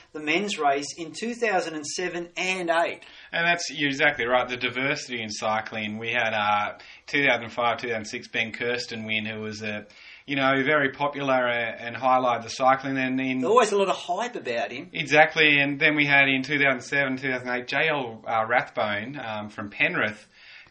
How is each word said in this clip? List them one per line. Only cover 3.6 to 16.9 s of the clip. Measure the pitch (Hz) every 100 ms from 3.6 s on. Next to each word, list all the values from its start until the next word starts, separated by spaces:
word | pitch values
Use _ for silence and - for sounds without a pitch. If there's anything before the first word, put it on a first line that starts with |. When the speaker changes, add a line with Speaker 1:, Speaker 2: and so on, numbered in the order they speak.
| -
Speaker 2:
you're | 151 143
exactly | 135 151 139 117
right, | 127 123
the | 123
diversity | 123 123 135 147 - 120
in | 110
cycling. | 104 110 107 - 113 107 107
We | 117
had, | 120 113
uh, | 110 104 104 104 - - - -
two | 147 139
thousand | 120 117
five, | 123 120 113
two | 123
thousand | 113 107
six, | 123 -
Ben | 120 113
Kirsten | 107 120 120 - 113 110
win, | 110 110
who | 110
was | 107 104
a, | 107 104 - - - - -
you | 139
know, | 135 135
very | 135 151 139
popular, | - 143 143 139
uh, | 131 123 120 113 113
and | 117 113
highlighted | 131 127 127 117
the | 110
cycling. | - 131 135 139 135
And | 131 131
in | 131 131
Speaker 1:
Always | 127 240 214
a | 202
lot | 190
of | -
hype | - 185 240 202
about | 131 117 107
him. | 123 170
Speaker 2:
Exactly, | 165 147 151 156 165 151 143
and | 143 143
then | 156 151
we | 147
had | 139 135
in | 135
two | 131 147
thousand | 139 127
seven, | -